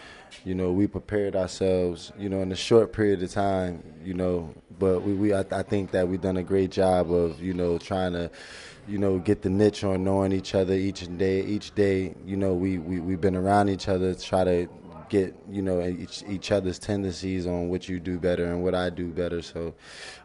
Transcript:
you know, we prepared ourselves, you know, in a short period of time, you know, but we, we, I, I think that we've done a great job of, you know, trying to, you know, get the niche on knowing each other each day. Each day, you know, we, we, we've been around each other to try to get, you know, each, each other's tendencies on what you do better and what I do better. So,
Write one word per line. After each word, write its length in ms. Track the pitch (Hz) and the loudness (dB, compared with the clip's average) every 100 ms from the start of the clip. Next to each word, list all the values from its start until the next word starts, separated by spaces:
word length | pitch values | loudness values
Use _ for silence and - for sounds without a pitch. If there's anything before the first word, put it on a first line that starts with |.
| - - - - 95 | -20 -20 -20 -14 -6
you 80 | |
know, 180 | 92 90 | -2 2
we 140 | 90 101 | 2 2
prepared 500 | 95 - 104 101 95 | 0 -2 -2 0 0
ourselves, 760 | 92 - 95 92 90 82 - - | -2 0 2 2 2 -2 -10 -8
you 100 | 101 | -4
know, 120 | 95 | -2
in 100 | 92 | -2
a 40 | 92 | -4
short 380 | - 117 107 | 4 6 6
period 300 | - 104 95 | 2 2 2
of 80 | 90 | 0
time, 520 | - 98 95 90 85 - 78 | -2 0 2 0 -4 -12 -14
you 100 | 87 | -8
know, 400 | 90 92 87 80 - - 85 | -2 0 0 -4 -14 -14 0
but 240 | 95 90 | 2 2
we, 120 | 98 | 2
we, 200 | 98 104 | 0 2
I, 100 | 98 95 | 2 0
I 120 | 95 | -4
think 260 | 95 104 95 | 0 -2 0
that 160 | 95 90 | 0 2
we've 140 | 92 | 0
done 160 | 95 92 | 0 0
a 60 | |
great 260 | 87 98 95 | 0 2 2
job 420 | 98 92 90 85 | 4 4 4 4
of, 300 | 87 85 78 | 2 2 -2
you 140 | 90 90 | -4 0
know, 240 | 87 85 | 0 0
trying 340 | - 95 92 | -2 -2 -2
to, 160 | 87 82 - - - - - - | -2 -6 -10 -18 -18 -18 -18 -6
you 100 | 101 | 0
know, 220 | 101 95 | 2 2
get 220 | 98 101 | 2 0
the 60 | 95 | 2
niche 340 | 95 104 - | 4 4 4
on 200 | 101 95 | -2 0
knowing 280 | 95 98 95 | 2 2 2
each 240 | 95 92 101 | 0 0 0
other 180 | 92 | 2
each 320 | 95 98 95 87 87 | 2 0 -4 -8 -2
day. 240 | 95 95 | 0 2
Each 320 | 98 104 - - | 0 -4 -4 2
day, 400 | 101 95 92 - 85 | 2 2 -2 -6 -6
you 100 | 98 | -2
know, 180 | 98 | 0
we, 260 | 90 95 92 | 2 0 -2
we, 200 | 80 92 | -4 -4
we've 220 | 85 92 | -2 0
been 140 | 98 92 | 2 2
around 340 | 92 104 101 | 4 4 4
each 180 | 95 - | 0 0
other 260 | 92 92 | 0 0
to 80 | 90 | -2
try 220 | - 95 | 0 2
to 240 | 92 87 90 - - - - | 4 2 0 -8 -18 -18 -2
get, 280 | 104 92 - 98 | 0 0 -4 -10
you 120 | 98 | -4
know, 240 | 95 90 87 | 0 0 0
each, 380 | 90 90 - 101 | -4 -8 -12 -8
each 240 | 98 - | -8 0
other's 280 | 101 92 85 | 0 0 -4
tendencies 680 | - 104 95 82 95 92 87 | -4 -2 -2 -4 -4 -2 -2
on 220 | 87 87 | -2 -2
what 200 | 92 92 | -4 -4
you 120 | 92 | -6
do 180 | 85 90 | -4 -2
better 280 | 90 87 87 | 0 0 0
and 180 | 87 | 0
what 100 | 90 | 0
I 160 | 90 90 | 0 0
do 200 | 87 87 | -2 -6
better. 320 | 80 85 85 | -2 -2 -4
So, 340 | 80 - 85 - - - - - | -6 -8 -8 -10 -18 -18 -16 -12